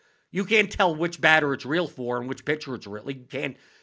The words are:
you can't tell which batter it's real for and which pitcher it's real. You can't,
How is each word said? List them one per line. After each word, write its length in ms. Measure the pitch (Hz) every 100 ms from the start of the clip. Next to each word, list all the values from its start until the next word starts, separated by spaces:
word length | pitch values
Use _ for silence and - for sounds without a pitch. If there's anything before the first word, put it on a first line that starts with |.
| _ _ _
you 140 | 170 202
can't 260 | 214 208
tell 240 | - 190 156
which 240 | 170 175
batter 340 | 160 156 147
it's 120 | 131 127
real 220 | 165 170
for 300 | - 120 123
and 120 | 123
which 160 | 131 -
pitcher 300 | 151 147 120
it's 120 | 104
real. 220 | 104 117
You 160 | 135 123
can't, 280 | 131 147 131 _ _